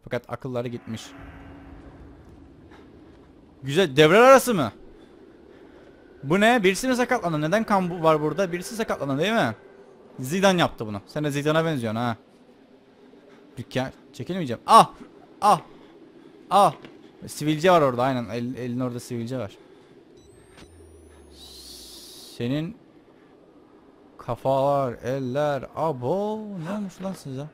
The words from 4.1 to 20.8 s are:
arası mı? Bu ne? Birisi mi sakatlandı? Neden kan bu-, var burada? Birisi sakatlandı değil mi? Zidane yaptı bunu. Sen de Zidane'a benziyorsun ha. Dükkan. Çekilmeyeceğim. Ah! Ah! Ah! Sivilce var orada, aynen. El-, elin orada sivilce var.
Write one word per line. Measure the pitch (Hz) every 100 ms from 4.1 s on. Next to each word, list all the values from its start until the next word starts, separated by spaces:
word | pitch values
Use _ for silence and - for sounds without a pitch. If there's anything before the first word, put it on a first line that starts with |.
| 196
arası | 254 269 -
mı? | 202 113 - - - - - - - - - - - - - - -
Bu | 135 185
ne? | 214 247
Birisi | 185 190 262
mi | 240
sakatlandı? | 240 240 175 151
Neden | 156 208
kan | 220 202 180
bu-, | 170
var | 160 156
burada? | 151 151 190
Birisi | 175 185 220
sakatlandı | 220 196 143 135
değil | 185
mi? | 226 135 110 - - - - - -
Zidane | 131 185 196 180
yaptı | 139 - 107
bunu. | 104 -
Sen | 151
de | 151
Zidane'a | 143 147 160
benziyorsun | 165 147 113 113
ha. | 120 113 _ _ - - _ - _ _ - - - - - -
Dükkan. | 113 127 135 - -
Çekilmeyeceğim. | - 123 185 143 113 -
Ah! | 220 175 - - - - -
Ah! | 214 190 - - - - - - - - -
Ah! | 190 185 - - - - - -
Sivilce | - 147 156 180
var | 175
orada, | 143 120
aynen. | 131 127
El-, | 110 120 120 127
elin | 127 120
orada | 127 120
sivilce | - 120 117 131
var. | 101 - - - - - _ - - - - - - -